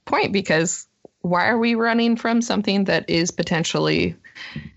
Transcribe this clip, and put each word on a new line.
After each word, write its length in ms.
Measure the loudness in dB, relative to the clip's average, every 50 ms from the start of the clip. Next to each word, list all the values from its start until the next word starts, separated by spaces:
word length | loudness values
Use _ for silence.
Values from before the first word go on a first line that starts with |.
| _
point, 280 | -2 0 0 0 0 0
because 540 | -2 0 2 2 2 2 0 -2 -6 -10 -16 _ _ _ -20 _ _
why 260 | -4 -2 0 0 2 2
are 120 | 0 2
we 160 | 2 2 2
running 400 | 2 2 2 2 2 2 2 2
from 260 | 0 0 0 0 0
something 440 | 0 0 0 -2 0 0 2 2 2
that 240 | 2 0 0 0 0
is 220 | 0 0 0 0
potentially, 840 | -2 -4 -2 -2 0 0 0 0 -2 0 0 2 2 2 0 -2 -4 -6 _ -20 -20 -18 -18 -14 -14 -14 -16 -16 -20